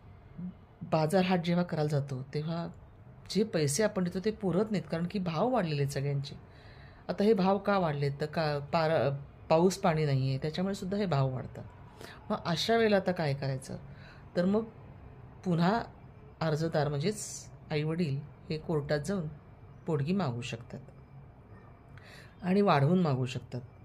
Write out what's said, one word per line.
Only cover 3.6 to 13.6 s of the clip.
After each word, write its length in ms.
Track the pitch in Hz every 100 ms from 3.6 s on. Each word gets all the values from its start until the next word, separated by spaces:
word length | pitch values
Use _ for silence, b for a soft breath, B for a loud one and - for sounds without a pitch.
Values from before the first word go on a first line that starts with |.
| 147 143
आपण 220 | 214 202
देतो 140 | 175 190
ते 60 | 214
पुरत 400 | 214 190 175 220
नाहीत, 140 | 196 156
कारण 160 | 165 170
की 80 | 208
भाव 300 | 175 160 233
वाढलेले 340 | 254 170 143
आहेत 100 | 139
सगळ्यांचे. 420 | 143 143 143 139 - - B B B B B -
आता 160 | 180
हे 80 | 208
भाव 260 | 208 185 196
का 200 | 208 202
वाढलेत, 340 | 170 143 143 139
तर 60 | 151
का 320 | 170 151 143
पारा-, 520 | 143 170 156 160 131 139 - - -
पाऊस 300 | 160 185 185
पाणी 260 | 185 156
नाही 240 | 151 135 135
आहे 100 | 131
त्याच्यामुळे 360 | 156 151 190
सुद्धा 220 | 202 180 202
हे 100 | 196
भाव 280 | 139 135
वाढतात. 300 | 127 - - - - - B B B -
मग 60 | 214
अशा 320 | - 160 - 233
वेळेला 200 | 220 202
आता 160 | 190
काय 220 | 180 151
करायचं, 420 | 139 135 135